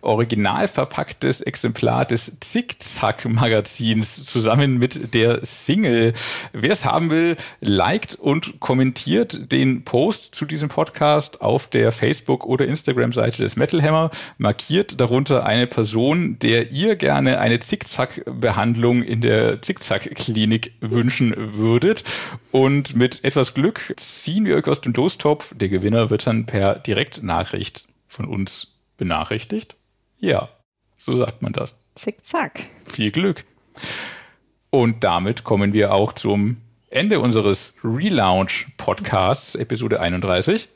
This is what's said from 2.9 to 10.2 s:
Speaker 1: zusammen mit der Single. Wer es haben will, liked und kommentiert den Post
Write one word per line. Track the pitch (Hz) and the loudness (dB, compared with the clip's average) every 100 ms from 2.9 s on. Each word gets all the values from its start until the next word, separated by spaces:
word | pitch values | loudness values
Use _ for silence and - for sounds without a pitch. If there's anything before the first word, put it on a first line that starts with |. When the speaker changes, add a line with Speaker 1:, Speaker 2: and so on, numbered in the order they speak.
| - 107 107 117 113 120 110 104 - 113 113 107 - | -2 -2 -2 -2 0 2 2 0 -2 0 0 0 -4
Speaker 1:
zusammen | 139 123 110 120 143 127 | -4 -2 2 4 4 2
mit | 123 - 117 | 0 -2 -2
der | 117 113 120 | 2 4 2
Single. | - - - 175 202 117 113 113 - - - | -2 -4 0 0 2 4 4 2 -6 -8 -10
Wer | - 120 | -4 0
es | 196 | 2
haben | - 151 165 | 2 0 2
will, | 156 170 160 - - | 2 2 0 -6 -8
liked | 110 101 92 196 - | 0 2 2 0 -4
und | - - 147 - - | -4 0 0 -2 -10
kommentiert | - 127 131 127 - 214 233 - 131 | -2 2 2 0 0 0 0 -4 -2
den | 135 135 123 | 0 2 0
Post | - 120 165 214 | 0 0 2 -2